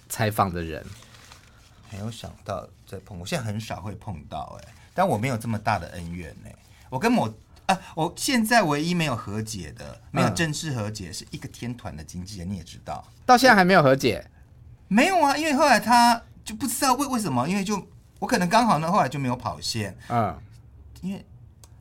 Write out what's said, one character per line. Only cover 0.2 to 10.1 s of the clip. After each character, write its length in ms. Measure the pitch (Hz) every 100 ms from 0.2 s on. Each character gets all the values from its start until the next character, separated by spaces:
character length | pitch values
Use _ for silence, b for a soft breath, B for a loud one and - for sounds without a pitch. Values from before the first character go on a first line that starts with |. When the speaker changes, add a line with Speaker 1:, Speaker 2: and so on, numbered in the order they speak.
| 110
Speaker 1:
访 200 | 107 98
的 120 | 87
人？ 220 | 82 73 - - b b b b b b b b -
Speaker 2:
没 80 | 98
有 120 | 107
想 220 | 113 82 80
到 220 | - 95 - - -
再 120 | 95
碰， 180 | - 95
我 80 | 95
现 120 | 170
在 60 |
很 160 | 110 104
少 200 | 107 -
会 120 | 107 95
碰 260 | - 82 71
到 280 | 78 - -
欸， 80 | - - b
但 120 | - 185
我 120 | 110
没 80 | 127
有 100 | 113
这 120 | 117
么 100 | 107
大 200 | - 101
的 100 | 80
恩 260 | 87 85
怨 200 | 87 78 -
欸。 120 | - - b b b
我 100 | 127
跟 140 | 220
某， 180 | 233 113 - _ - -
啊， 120 | 185 B
我 180 | B 160 -
现 280 | - 254
在 180 | 214 240
唯 200 | 170 143
一 120 | 165
没 100 | 175
有 100 | 156
和 280 | 117 - 107
解 280 | 110 104 76 -
的， 240 | 73 60 -